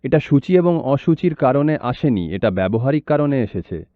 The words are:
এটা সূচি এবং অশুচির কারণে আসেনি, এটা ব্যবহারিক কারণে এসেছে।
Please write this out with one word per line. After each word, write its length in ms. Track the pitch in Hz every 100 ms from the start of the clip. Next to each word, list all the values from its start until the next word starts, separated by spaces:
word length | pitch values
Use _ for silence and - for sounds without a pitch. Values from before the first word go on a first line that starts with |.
এটা 180 | 135 151
সূচি 360 | - 143 - 180
এবং 240 | 175 165
অশুচির 540 | 131 139 - 160 180
কারণে 440 | 156 139 139 147 151
আসেনি, 520 | 120 123 151 110 82
এটা 180 | 95 110
ব্যবহারিক 540 | 95 92 113 127 151
কারণে 380 | - 147 147 139
এসেছে। 420 | 107 95 - 82 85